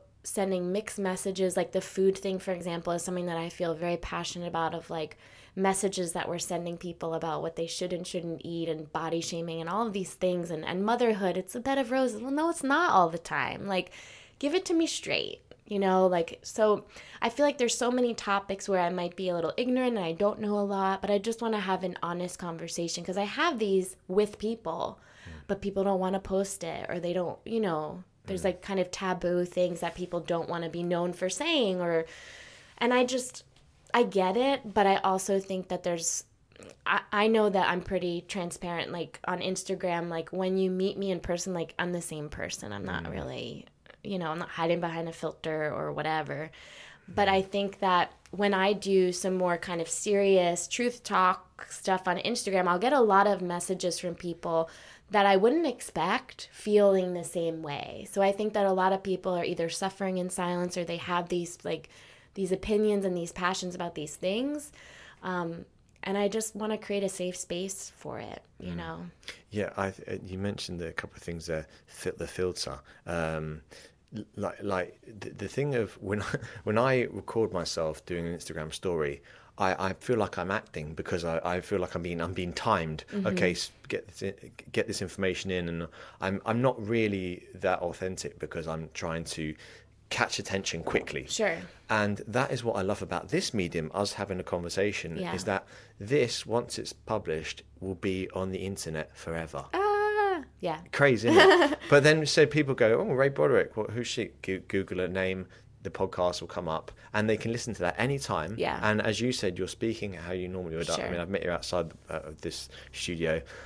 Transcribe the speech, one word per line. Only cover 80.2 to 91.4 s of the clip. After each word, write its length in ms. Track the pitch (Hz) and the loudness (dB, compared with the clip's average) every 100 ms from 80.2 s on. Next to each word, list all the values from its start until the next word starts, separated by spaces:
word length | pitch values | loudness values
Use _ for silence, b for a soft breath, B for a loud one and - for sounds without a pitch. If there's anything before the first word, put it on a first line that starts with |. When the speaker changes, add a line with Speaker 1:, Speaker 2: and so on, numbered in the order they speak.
| 98 - | 0 -2
Speaker 2:
I'm 100 | 87 | -2
acting 440 | 98 - 87 78 80 | -2 -4 -10 -8 -8
because 280 | - 90 | -4 -2
I, 140 | 85 82 85 | 0 -2 0
I 160 | 90 | -2
feel 180 | - 101 | -2 -2
like 140 | 90 | -2
I'm 80 | 90 | -4
being, 180 | 85 85 | -4 -4
I'm 140 | 85 | -4
being 200 | 92 90 | -2 -4
timed. 520 | 85 117 101 80 78 - | -2 2 2 2 -4 -6
Speaker 1:
Mm-hmm. 140 | 208 185 | -2 0
Speaker 2:
Okay, 240 | - 92 | 2 2
s-, 200 | 87 - - - | 2 -4 -10 -8
get 200 | - - | -8 -8
this 140 | - | -8
in, 100 | 98 - - - - | -8 -8 -14 -20 -6
get 160 | - 107 | -2 -2
this 140 | 101 | -2
information 500 | 95 - 95 90 95 | -6 -2 0 0 -2
in, 180 | 92 85 | -2 -2
and 180 | 85 82 B B B | -4 -6 B B B
I'm, 220 | 95 98 - | -2 -2 0
I'm 160 | 117 | 2
not 140 | 131 123 104 | 2 2 0
really 600 | 117 110 98 92 90 - | 2 2 0 -2 -6 -10
that 260 | 90 95 90 | -2 0 2
authentic 600 | 85 82 92 92 - - | 0 -4 -6 -4 -8 -8
because 280 | 78 87 80 | -8 -6 -6
I'm 220 | 80 80 - | -6 -8 -6
trying 280 | 87 82 82 | -4 -4 -6
to 280 | - 78 76 B B B _ - | -6 -6 -6 B B B _ -6
catch 280 | - 117 - | 0 0 0
attention 440 | - 98 98 85 | -4 -4 -4 -6
quickly. 420 | 85 - - 73 71 | -2 -2 -2 -8 -6
Speaker 1:
Sure. 300 | - | -2